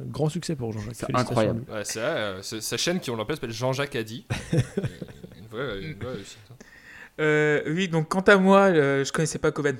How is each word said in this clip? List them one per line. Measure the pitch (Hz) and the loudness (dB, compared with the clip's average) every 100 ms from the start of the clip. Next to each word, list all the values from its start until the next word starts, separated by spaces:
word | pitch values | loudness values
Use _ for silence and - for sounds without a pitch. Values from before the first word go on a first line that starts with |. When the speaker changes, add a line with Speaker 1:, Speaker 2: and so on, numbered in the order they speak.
| 131 | -8
Speaker 1:
grand | 120 151 | -2 -2
succès | 170 - 147 | -2 -6 -4
pour | 113 | -4
Jean-Jacques. | 107 107 | -6 -8
Speaker 2:
C'est | 120 | -8
Speaker 1:
Félicitations | - 127 120 | -2 0 0
Speaker 2:
incroyable. | 120 107 113 - | 2 2 0 -6
Speaker 1:
à | |
lui. | 107 | -8
Speaker 3:
Ouais, | |
c'est | 104 110 | -6 -4
vrai, | 123 | -2
euh, | 156 104 95 | -2 -4 -6
c'est, | 98 110 | -8 -8
sa | - 117 | -4 -2
chaîne | - 180 | 0 -2
qui, | - | -2
on | 113 | -4
l'appelle, | 107 156 | -4 -4
s'appelle | 123 | -6
Jean-Jacques | 107 127 131 143 | -4 -2 -2 -2
Addy. | 127 110 123 - - | -4 -6 -8 -8 -8
Speaker 1:
<laughs> | - | -2
Speaker 3:
Une | - 120 - 196 - - - - - 110 | 0 0 -4 -6 -6 -14 -16 -20 -20 -14
vraie, | 107 135 98 | -8 -6 -6
une | - 101 | -10 -10
vraie | 120 | -10
réussite, | 120 98 - - | -10 -12 -18 -20
hein. | 120 - - - - - - | -20 -20 -20 -20 -20 -16 -2
Speaker 4:
Euh, | 156 151 151 147 - | 2 4 4 2 0
oui, | 165 190 | -2 0
donc | 160 156 | 0 0
quant | 190 | 4
à | 185 202 | 6 8
moi, | 185 196 | 8 8
euh, | 196 165 139 139 | 8 6 4 2
je | 135 | 0
connaissais | - 151 139 | 0 -2 0
pas | 156 | 0
Covet | 156 143 131 | 2 0 -2